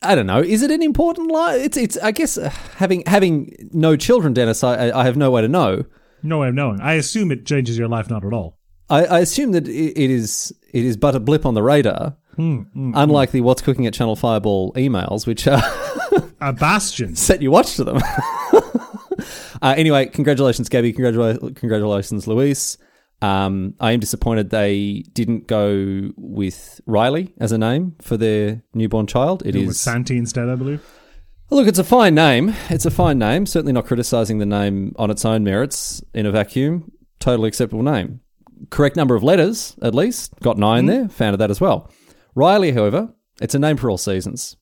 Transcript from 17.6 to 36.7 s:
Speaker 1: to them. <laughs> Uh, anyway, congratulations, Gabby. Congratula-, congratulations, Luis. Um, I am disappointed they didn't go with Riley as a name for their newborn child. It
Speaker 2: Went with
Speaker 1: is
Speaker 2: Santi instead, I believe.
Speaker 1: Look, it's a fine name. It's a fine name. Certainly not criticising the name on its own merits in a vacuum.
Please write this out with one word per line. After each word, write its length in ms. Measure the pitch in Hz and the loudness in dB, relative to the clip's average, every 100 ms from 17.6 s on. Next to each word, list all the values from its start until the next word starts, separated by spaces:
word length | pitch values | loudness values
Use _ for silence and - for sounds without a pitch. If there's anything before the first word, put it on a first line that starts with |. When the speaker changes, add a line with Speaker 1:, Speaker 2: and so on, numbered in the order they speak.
| - - | 4 -2
Speaker 1:
to 80 | |
them. 160 | 127 - - | -2 -2 -2
<laughs> 720 | 762 - - - 440 - - - - - 381 - - - - | -4 -6 -6 4 4 4 -4 -8 -16 -12 -12 -12 -16 -18 -4
Uh, 120 | 135 139 | 0 2
anyway, 280 | 160 143 131 | 4 2 0
congratulations, 640 | - 147 135 135 113 117 | 0 0 2 2 0 0
Gabby. 240 | 127 120 | 0 0
Congratula-, 640 | 113 127 117 113 113 110 131 | 0 -2 0 0 -2 -6 -8
congratulations, 720 | 120 107 104 101 98 107 104 | -4 -2 0 -2 -4 -6 -4
Luis. 500 | 110 139 139 - - _ _ _ - | 0 0 0 -6 -10 _ _ _ -6
Um, 520 | 101 98 95 98 95 - | -2 0 -2 -2 -6 -4
I 100 | 113 | -2
am 80 | 120 | -2
disappointed 500 | 107 110 117 110 104 | -2 -4 -2 -2 -2
they 540 | 110 101 101 101 101 - | -2 0 0 -2 -6 -8
didn't 340 | - 113 113 - | -6 -2 -4 -2
go 640 | 110 104 101 98 98 98 - | 0 0 0 -2 -4 -8 -10
with 640 | - 104 95 - - - - | -12 -6 -6 -6 -16 -14 -2
Riley 480 | 107 120 151 185 - | 2 2 0 -6 -6
as 120 | 113 | -2
a 60 | 110 | 0
name 380 | 110 135 185 156 | 0 0 -4 -8
for 140 | - 113 | -6 -2
their 480 | 110 107 104 110 - | 0 0 -2 -4 -8
newborn 340 | 110 110 110 107 | -4 -2 -2 -2
child. 340 | 123 143 185 - | 0 0 -2 -2
It 100 | 123 | -2
Speaker 2:
Went 120 | 92 | -2
with 80 | 90 | -2
Speaker 1:
is 60 | |
Speaker 2:
Santi 360 | - 117 127 127 | -4 -4 -2 -4
instead, 300 | 117 127 120 | -4 -4 -4
I 80 | 127 | -4
believe. 260 | 131 147 - _ _ - - - - | -6 -8 -10 _ _ -20 -20 -18 0
Speaker 1:
Look, 180 | 285 220 | 2 4
it's 120 | 175 | 4
a 40 | |
fine 320 | - 247 208 156 | 4 6 6 8
name. 380 | 160 120 185 214 - | 6 4 2 -2 -4
It's 160 | 117 160 | -2 -2
a 60 | |
fine 260 | - 175 135 | 2 2 2
name. 260 | 107 151 196 | 2 0 0
Certainly 280 | 170 147 | -2 0
not 120 | 123 - | -2 -2
criticising 520 | 120 120 120 107 107 | -2 -2 0 0 -2
the 80 | 101 | -2
name 480 | 104 101 98 98 - | 0 -2 -2 -4 -4
on 120 | 107 | -2
its 140 | 101 113 | -2 0
own 180 | 110 | 0
merits 580 | 104 98 139 - - - - | 0 0 -2 -6 -10 -12 -10
in 120 | 117 104 | -4 -2
a 60 | |
vacuum. 600 | 104 101 131 139 | 0 0 -2 -2